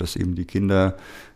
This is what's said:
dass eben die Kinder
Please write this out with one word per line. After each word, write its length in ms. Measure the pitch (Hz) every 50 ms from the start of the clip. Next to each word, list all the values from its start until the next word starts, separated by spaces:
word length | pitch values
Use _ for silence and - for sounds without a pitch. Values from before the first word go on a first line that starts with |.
dass 140 | 90 85 -
eben 200 | - 82 90 87
die 100 | 87 87
Kinder 520 | - - 98 101 98 98 95 92 95 95 - - - - - - - _